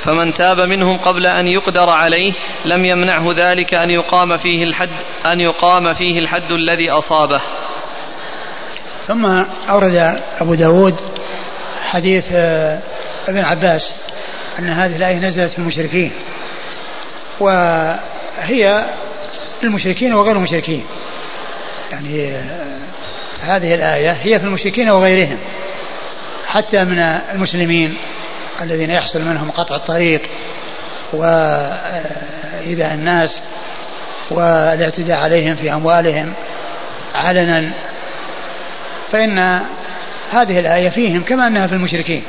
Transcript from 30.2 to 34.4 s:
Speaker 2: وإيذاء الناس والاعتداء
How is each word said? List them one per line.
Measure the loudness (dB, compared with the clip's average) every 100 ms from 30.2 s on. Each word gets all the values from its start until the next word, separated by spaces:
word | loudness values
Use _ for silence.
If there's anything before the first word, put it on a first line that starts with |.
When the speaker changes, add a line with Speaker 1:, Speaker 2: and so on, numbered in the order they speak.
| -2 -10 -10 -10 -12 -12 -12 -12 -6
Speaker 2:
وإيذاء | -2 2 2 2 0 -2 -6 -6 -6 -8 -8 -10 -10 -10 -8 -6 -2 -2
الناس | 0 0 2 2 -2 -10 -12 -12 -12 -12 -12 -12 -10 -4
والاعتداء | 0